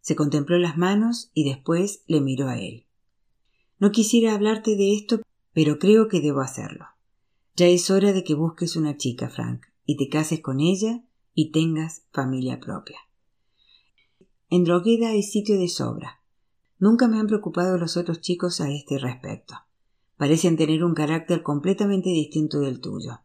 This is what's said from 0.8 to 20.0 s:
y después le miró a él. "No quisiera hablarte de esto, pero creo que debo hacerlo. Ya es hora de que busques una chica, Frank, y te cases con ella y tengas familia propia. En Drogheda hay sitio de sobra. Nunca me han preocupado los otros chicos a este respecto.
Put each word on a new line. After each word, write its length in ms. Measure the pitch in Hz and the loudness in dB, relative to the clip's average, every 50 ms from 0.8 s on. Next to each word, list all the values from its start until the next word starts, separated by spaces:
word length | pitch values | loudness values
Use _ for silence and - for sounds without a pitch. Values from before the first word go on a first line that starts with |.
| 175 185 202 208 220 233 240 233 - _ | 0 2 2 2 2 0 -2 -4 -8 _
y 160 | _ 156 151 139 | _ -2 -2 -2
después 560 | 135 - _ - 165 170 190 202 - - _ | -4 -6 _ -2 -2 0 0 -4 -4 -12 _
le 140 | - 156 151 | 0 0 0
miró 280 | 139 135 135 127 139 131 | 2 0 -2 -4 -4 -4
a 100 | 123 113 | -4 -6
él. 280 | 98 - 110 120 _ _ _ _ _ _ _ _ _ _ _ _ _ _ _ _ _ _ _ _ | -8 -10 -14 -18 _ _ _ _ _ _ _ _ _ _ _ _ _ _ _ _ _ _ _ _
"No 120 | 196 202 | 2 2
quisiera 440 | 208 233 214 214 - 233 226 226 214 | 4 4 2 4 4 4 4 4 2
hablarte 420 | 202 208 214 220 214 - 220 208 | 2 0 0 0 0 0 -2 0
de 180 | 196 202 196 208 | 2 2 2 2
esto, 280 | 208 208 - 233 214 - _ _ _ _ _ _ | 0 0 -2 -4 -4 -4 _ _ _ _ _ _
pero 240 | 160 156 151 151 151 | 2 2 2 2 2
creo 300 | - 190 214 226 220 220 | 4 6 6 6 6 4
que 120 | 190 170 | 2 0
debo 200 | 143 151 139 139 | 0 0 -2 -2
hacerlo. 440 | 135 131 - - 107 - - - - - _ _ _ _ _ _ _ _ _ _ _ _ _ | -4 -6 -8 -12 -12 -12 -14 -16 -20 -20 _ _ _ _ _ _ _ _ _ _ _ _ _
Ya 100 | - 175 175 | 4 6 6
es 220 | 180 175 175 - | 6 4 4 2
hora 220 | 190 190 190 208 | 2 4 4 4
de 100 | 190 190 | 2 2
que 120 | 180 - 151 | 0 0 0
busques 420 | 143 160 165 160 - 175 165 - | 0 0 -2 -2 -4 -6 -4 -2
una 220 | 165 156 151 143 147 | -2 -2 -2 -4 -4
chica, 320 | - 131 120 - 123 123 | -4 -6 -4 -4 -8 -8
Frank, 320 | - - 117 117 120 123 - _ _ _ _ | -8 -8 -8 -8 -8 -10 -12 _ _ _ _
y 100 | - 151 | -4 -2
te 140 | 147 135 131 | -2 -2 -2
cases 300 | - 151 156 151 165 156 | -2 -2 -2 -2 -4 -6
con 200 | - - 131 135 | -4 -4 -2 0
ella 420 | 151 175 190 190 214 220 233 240 _ _ _ _ _ _ | 2 2 2 2 0 -4 -4 -6 _ _ _ _ _ _
y 200 | _ - 156 156 | _ -2 -2 0
tengas 520 | - 160 160 165 160 156 160 160 - - _ _ | 2 0 0 2 0 -2 -4 -6 -10 -16 _ _
familia 480 | - - 131 131 131 131 127 127 123 123 | -6 -4 -4 -2 -2 -4 -4 -4 -6 -8
propia. 380 | - - 98 - - - - - _ _ _ _ _ _ _ _ _ _ _ _ _ _ _ _ _ _ _ _ _ _ _ _ _ _ _ _ _ _ | -10 -12 -12 -12 -12 -16 -20 -20 _ _ _ _ _ _ _ _ _ _ _ _ _ _ _ _ _ _ _ _ _ _ _ _ _ _ _ _ _ _
En 140 | 170 180 180 | 2 4 4
Drogheda 440 | 170 175 180 180 226 233 226 233 226 | 4 2 2 4 4 2 4 2 0
hay 140 | 220 208 | 0 0
sitio 360 | 202 202 - 214 208 214 208 190 | -2 0 -2 -4 0 2 0 2
de 100 | 180 175 | 0 -2
sobra. 520 | - - 131 120 113 - - - - _ _ _ _ _ _ _ _ _ _ _ _ _ | -2 -4 -6 -6 -6 -8 -12 -14 -16 _ _ _ _ _ _ _ _ _ _ _ _ _
Nunca 300 | 185 208 226 233 254 233 | 4 4 6 6 4 2
me 100 | 220 220 | 2 2
han 80 | 214 | 0
preocupado 520 | 208 214 208 208 175 165 175 175 185 185 175 | 0 -2 -2 -2 -4 -4 -2 0 0 0 0
los 180 | 170 165 - | -2 -2 -4
otros 240 | 170 175 175 165 165 | -4 -4 -4 -6 -6
chicos 400 | - - 180 175 - 180 175 - | -4 -6 -4 -4 -4 -6 -4 -4
a 100 | 165 139 | -4 -4
este 280 | 143 147 - - 143 135 | -6 -8 -6 -6 -6 -4
respecto. 560 | 135 127 123 - - - 110 - _ - - - _ _ _ _ _ _ _ _ | -4 -6 -8 -8 -12 -14 -14 -14 _ -20 -20 -20 _ _ _ _ _ _ _ _